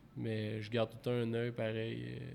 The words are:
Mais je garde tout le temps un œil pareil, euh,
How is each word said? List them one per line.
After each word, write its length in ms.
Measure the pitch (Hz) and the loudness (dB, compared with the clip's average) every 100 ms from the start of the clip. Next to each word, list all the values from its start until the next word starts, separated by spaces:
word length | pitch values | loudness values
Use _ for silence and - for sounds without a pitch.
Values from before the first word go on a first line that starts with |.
| - - | -14 -4
Mais 460 | 113 110 107 110 | 0 0 0 -2
je 80 | 104 | 0
garde 200 | 117 110 | 2 2
tout 60 | 117 | 2
le 40 | |
temps 100 | 123 | 0
un 220 | 123 117 | 2 2
œil 180 | 113 120 | 2 0
pareil, 520 | 120 110 110 113 117 120 | 0 0 0 -2 -2 -4
euh, 120 | 123 127 | -6 -8